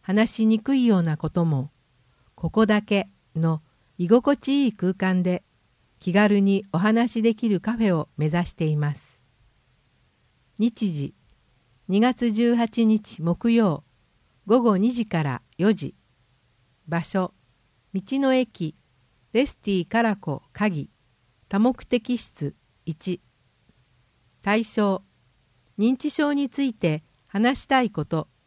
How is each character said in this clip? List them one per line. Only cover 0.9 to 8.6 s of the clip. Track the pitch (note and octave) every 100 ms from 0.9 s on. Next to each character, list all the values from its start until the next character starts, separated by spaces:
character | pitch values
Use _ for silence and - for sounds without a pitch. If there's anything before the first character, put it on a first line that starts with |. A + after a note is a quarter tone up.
| F#3+
う |
な | E3 D3+
こ | D#3
と | F3 E3
も、 | C#3 C#3 _ _ _ _ _ _ -
こ | E3
こ | C#3+ F#3+
だ | G#3
け | G#3 G3+ F#3+ _ _ E3
の | E3 D#3 - _ _ -
居 | F3
心 | A#3+ B3+ C#4+
地 | - C#4 C4
い |
い |
空 | G#3+ F3+
間 | F#3 F#3 F#3
で | F3+ F3+ - _ _ _ _ _
気 | -
軽 | F#3 G#3 G3+
に | G3 F#3+ -
お | E3
話 | G#3 A3+ A#3+ A#3
で | A3+ A3
き | A#3
る | F#3+
カ | G#3+
フ | A#3
ェ | A3 E3
を | - -
目 | D3+
指 | F3 E3+
し |
て | -